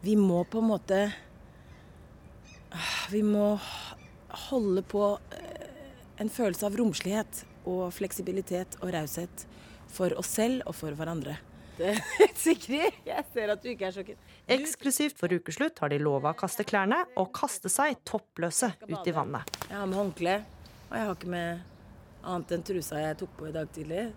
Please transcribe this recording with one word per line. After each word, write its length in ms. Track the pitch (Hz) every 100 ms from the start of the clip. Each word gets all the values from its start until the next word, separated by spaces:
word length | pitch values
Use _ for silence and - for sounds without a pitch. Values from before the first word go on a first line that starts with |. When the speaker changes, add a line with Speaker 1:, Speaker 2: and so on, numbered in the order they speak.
Speaker 1:
vi 100 | 175 214
må 240 | 196 175 175
på 160 | 220
en 80 | 220
måte, 300 | 214 - 190 208 - - - - - - - - - - - - - - - -
ah, 320 | 165 - - -
vi 140 | 208
må 320 | 214 208 208 208 - - - - - - - - -
holde 360 | 269 208 185
på, 340 | - 202 202 202 -
eh, 360 | - - - - - - - - -
en 100 | 214
følelse 380 | - 226 175 208
av 80 | 208
romslighet 680 | 233 160 185 208 214 - - - -
og 220 | 185 180
fleksibilitet 840 | 175 190 - 185 185 185 180 185 -
og 140 | 185
raushet 500 | 175 151 - 175 - - - - - -
for 240 | - 180
oss 140 | - - -
selv 240 | 226 254 -
og 100 | 156
for 160 | 156
hverandre. 420 | 147 160 165 135 151 - - - -
Speaker 2:
Det, 200 | 170 208 - -
Speaker 1:
<laughs> 220 | - -
Sigrid, 560 | 320 320 - 269 330 -
jeg 200 | - - 294
ser 160 | 247 208
at 100 | 208
du 60 | 240
ikke 160 | 226 190
er 80 | 185
sjokket. 240 | 190 - - - -
Speaker 2:
Eksklusivt 680 | 262 302 - 277 262 294 -
for 160 | 170
Ukeslutt 480 | 175 - 156 302 -
har 80 | 147
de 80 | 143
lovet 320 | 151 139 143
å 80 | 160
kaste 260 | 190 -
klærne 380 | 214 208 190 277 - -
og 140 | 185
kaste 340 | - 285 - 196
seg 260 | - 294 269 -
toppløse 640 | 214 - - 170 - 247 175 220
ut 240 | 165 180
i 40 | 160
vannet. 340 | 139 143 147 - -
Speaker 1:
Jeg 100 | 202
har 140 | 196
med 80 | 185
håndkle, 380 | 202 160 170 196 214 - - - -
og 80 |
jeg 140 | 226 220
har 100 | 180
ikke 140 | 180
med 320 | 175 170 170 175 - - - - -
annet 320 | - 180 -
enn 100 | 170 165
trusa 320 | 185 151 151
jeg 160 | 156 156
tok 160 | 185 -
på 140 | 156
i 20 | 156
dag 100 | 151
tidlig. 320 | - 151 170 233